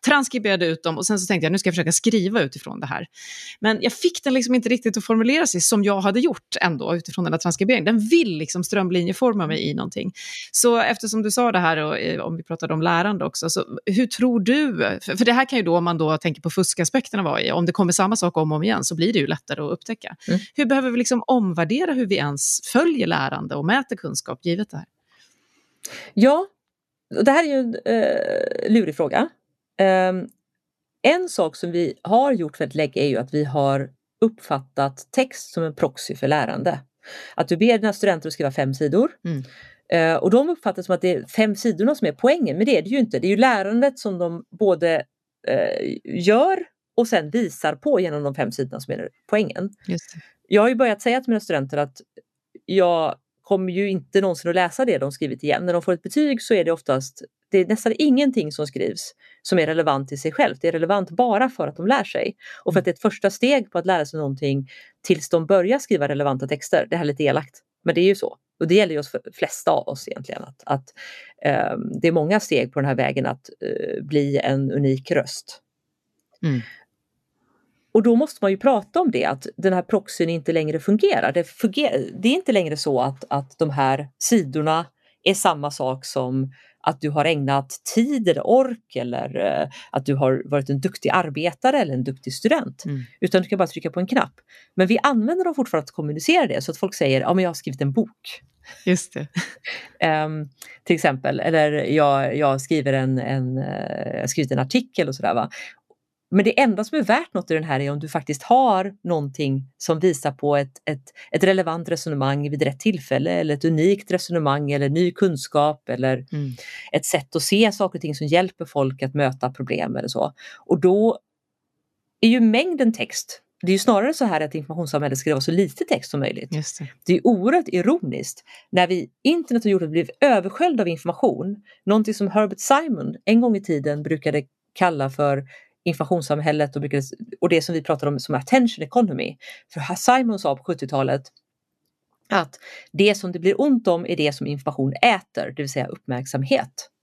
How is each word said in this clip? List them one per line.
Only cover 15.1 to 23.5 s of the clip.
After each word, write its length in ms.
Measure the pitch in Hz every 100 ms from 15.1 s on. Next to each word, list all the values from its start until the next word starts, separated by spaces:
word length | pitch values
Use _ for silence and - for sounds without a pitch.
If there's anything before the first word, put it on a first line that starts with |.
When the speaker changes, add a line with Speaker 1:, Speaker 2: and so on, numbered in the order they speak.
| 190
Speaker 1:
för 80 | 233
det 80 |
här 120 | 240 262
kan 80 | 254
ju 40 | 175
då, 120 | 170
om 60 |
man 140 | 170 165
då 200 | 160 156
tänker 240 | 170 147
på 80 | 170
fuskaspekten 680 | - 180 - 165 262 - 202
av 80 | 170
A 140 | 127
I, 100 | -
om 140 | 165 170
det 60 |
kommer 200 | 175 180
samma 240 | 175 190 214
sak 220 | 175 170
om 140 | 156
och 40 | 151
om 80 |
igen 200 | 190 220
så 120 | - 160
blir 180 | 180
det 60 | 226
ju 80 | 139
lättare 340 | 160 _ 147
att 80 | 147
upptäcka. 440 | 175 - 226 - - -
Speaker 2:
Mm. 120 | 185 202 -
Speaker 1:
Hur 100 | 262
behöver 240 | 269 254
vi 60 | 240
liksom 260 | 214 247 -
omvärdera 680 | 254 196 165 165 247 359
hur 120 | 262 220
vi 100 | 202
ens 440 | 143 143 - - -
följer 340 | 240 339 285 175
lärande 480 | 165 135 - 151